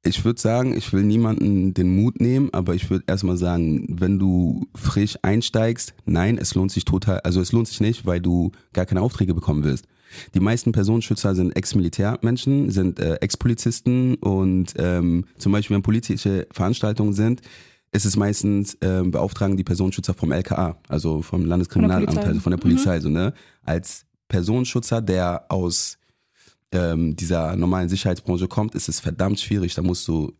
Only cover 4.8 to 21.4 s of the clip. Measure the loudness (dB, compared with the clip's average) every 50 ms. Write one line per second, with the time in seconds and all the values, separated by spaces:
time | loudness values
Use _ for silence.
4.8 | -4 -2 0 2 0 0 -2 -2 0 0 2 2 0 0 0 0 0 0 -2 -4
5.8 | -6 -10 -12 -10 -2 0 0 2 2 2 0 0 -2 -2 0 0 0 0 0 -2
6.8 | -2 0 -2 0 2 0 -2 0 0 0 0 0 0 2 0 0 0 0 -2 0
7.8 | 0 0 0 0 -2 -2 -2 0 0 2 2 2 0 -2 -4 -8 _ _ _ -4
8.8 | -2 0 0 0 0 0 0 0 0 0 0 0 0 0 0 2 0 0 -2 -2
9.8 | -6 _ _ _ _ _ -20 -20 -20 -4 0 0 2 2 0 0 0 0 0 2
10.8 | 2 2 2 0 0 -2 -4 -2 0 0 0 2 0 0 0 -2 -4 0 0 0
11.8 | 0 0 0 0 -2 -2 -2 -2 -2 -2 -2 0 0 0 0 2 0 0 0 0
12.8 | 0 0 0 0 -2 -2 0 -2 -2 -4 -4 0 0 0 0 0 -2 -4 -4 0
13.8 | _ 0 2 2 2 0 0 0 0 0 0 2 2 2 2 2 0 -2 -2 -2
14.8 | 0 0 0 2 2 2 2 0 -2 _ _ -2 0 2 2 2 2 0 0 0
15.8 | 2 2 0 0 0 -2 -6 -2 0 0 0 0 -4 -6 -4 -2 0 0 0 0
16.8 | -2 -2 0 0 0 0 2 2 2 2 0 -2 -6 -20 -20 -20 -20 -20 _ _
17.8 | _ _ -2 0 0 2 0 2 0 0 0 0 0 0 0 0 0 -4 -6 _
18.8 | -2 0 0 2 0 0 0 0 -2 -2 -2 -2 0 0 0 0 0 -2 0 0
19.8 | 0 -2 -2 -4 -4 -4 -4 -2 -2 -2 0 -2 -2 -2 -2 -2 -2 -2 -4 -8
20.8 | _ -4 -4 -2 -2 0 -2 -2 -4 -4 -2 -2